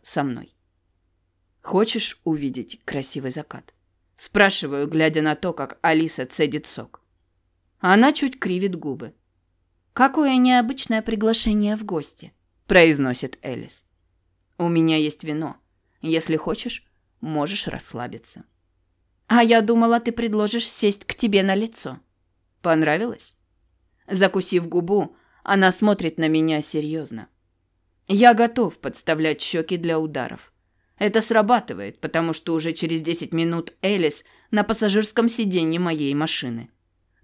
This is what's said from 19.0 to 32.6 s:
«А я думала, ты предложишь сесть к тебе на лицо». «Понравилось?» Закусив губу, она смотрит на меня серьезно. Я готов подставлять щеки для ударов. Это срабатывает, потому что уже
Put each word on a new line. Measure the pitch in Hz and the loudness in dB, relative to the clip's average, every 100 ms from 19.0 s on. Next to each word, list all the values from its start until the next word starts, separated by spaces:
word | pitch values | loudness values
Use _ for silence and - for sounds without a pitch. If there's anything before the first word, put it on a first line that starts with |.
| _ _ - | _ _ 0
«А | 233 | 4
я | 233 226 | 6 4
думала, | 214 226 233 233 | 4 4 4 2
ты | 233 | 0
предложишь | 233 226 214 208 233 - | -4 -2 0 0 -2 -6
сесть | - 208 196 | 0 0 0
к | - | -8
тебе | - 233 196 | -2 2 2
на | 196 | 2
лицо». | 196 226 - - 127 _ _ _ _ _ _ | 0 -4 -8 -10 -12 _ _ _ _ _ _
«Понравилось?» | 170 160 156 160 233 - - _ _ _ _ _ _ _ - | 0 2 2 0 -2 -8 -18 _ _ _ _ _ _ _ -6
Закусив | 190 190 190 - 175 170 | 2 2 2 0 -2 0
губу, | 175 170 202 165 - _ _ | -2 0 0 -2 -10 _ _
она | - 196 190 | -2 2 4
смотрит | 180 214 196 170 - | 4 2 0 -2 -2
на | 156 | 0
меня | 160 160 151 | 2 0 -2
серьезно. | 147 156 151 160 135 110 - _ _ _ _ _ _ _ - | -4 -6 -6 -8 -10 -14 -18 _ _ _ _ _ _ _ -2
Я | 202 240 | 6 8
готов | 220 233 233 208 - | 8 4 2 -2 -2
подставлять | 135 - - 156 156 151 | -12 -8 -4 0 0 -2
щеки | - 170 160 175 | -4 -4 -2 -4
для | 170 160 | -2 -2
ударов. | 156 139 120 - - _ _ _ _ - | -2 -6 -8 -10 -20 _ _ _ _ -4
Это | 214 220 | 0 0
срабатывает, | 220 226 208 240 - 98 101 - | 2 2 4 2 0 -10 -10 -8
потому | 156 165 165 | -4 -2 -2
что | 156 - | -4 -4
уже | 160 | -2